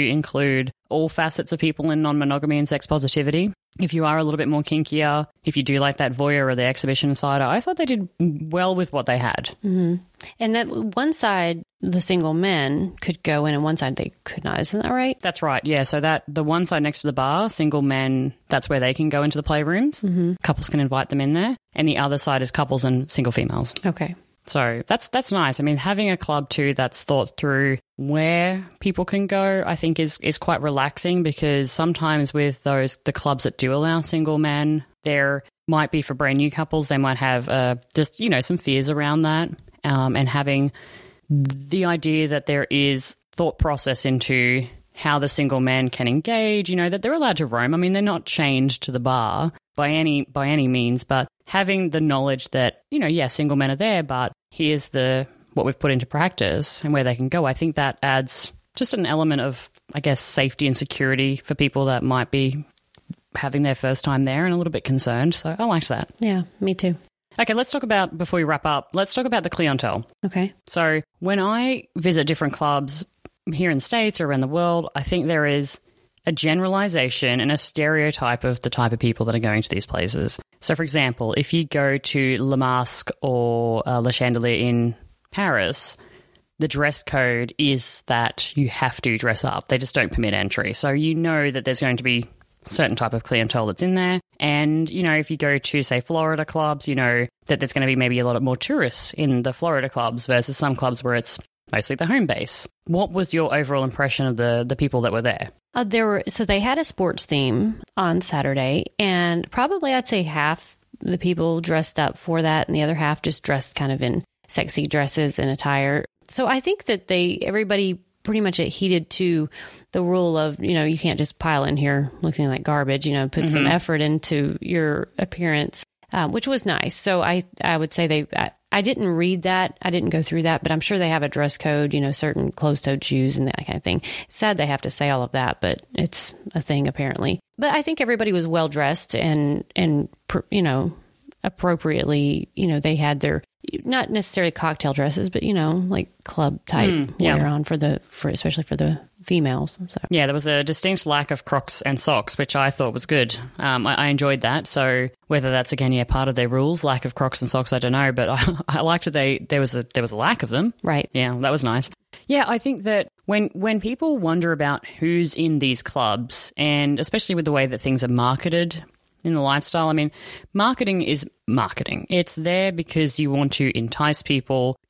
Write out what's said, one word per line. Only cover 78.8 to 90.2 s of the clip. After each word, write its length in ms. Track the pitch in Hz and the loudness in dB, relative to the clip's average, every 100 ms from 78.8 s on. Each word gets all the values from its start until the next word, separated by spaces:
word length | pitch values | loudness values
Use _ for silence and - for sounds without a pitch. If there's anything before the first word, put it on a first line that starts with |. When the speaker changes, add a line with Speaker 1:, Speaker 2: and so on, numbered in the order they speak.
| 117 | 0
Speaker 1:
of 60 | 117 | 2
people 260 | 120 113 113 | 0 0 0
that 100 | 113 | 0
are 40 | |
going 220 | 113 107 | 2 0
to 80 | - | 0
these 160 | 98 - | -2 -4
places. 540 | - 92 71 113 - - _ | -2 -2 -2 -2 -4 -8 _
So, 140 | - 160 | -2 -2
for 60 | |
example, 500 | 156 147 131 120 113 | 0 0 0 0 -2
if 200 | 110 143 | -2 0
you 120 | 170 151 | 0 0
go 300 | 147 139 139 | 0 0 0
to 400 | - 143 131 123 | -2 0 0 0
Le 180 | 135 135 | 0 0
Masque 540 | 127 127 123 - - - | 2 0 0 -2 -4 -4
or, 640 | 139 123 120 117 117 113 - | -2 0 0 0 0 0 0
uh, 120 | 123 | 0
Le 120 | 123 | 0
Chandelier 540 | - 123 117 120 117 120 | 2 0 0 0 2 2
in 280 | 120 117 113 - _ _ | 2 0 -2 -10 _ _
Paris, 680 | - 196 120 92 135 - - - - - _ _ - | -4 0 0 0 -2 -6 -8 -14 -20 -20 _ _ -4
the 120 | 151 | -2
dress 340 | 143 147 143 | 0 0 -2
code 500 | - 143 123 120 120 - | -2 0 2 0 -2 0
is 440 | 147 131 - - - | 0 0 -2 -6 -2
that 480 | 120 117 - - 143 | 0 0 -2 -4 0
you 140 | 131 | -2
have 320 | - 127 - | 0 -2 0
to 160 | 127 110 | -2 0
dress 260 | 120 110 | 0 0
up. 240 | - - - | -2 -4 -2
They 100 | 131 | -2
just 160 | 131 | 0
don't 180 | 143 107 | 0 0
permit 220 | - | 0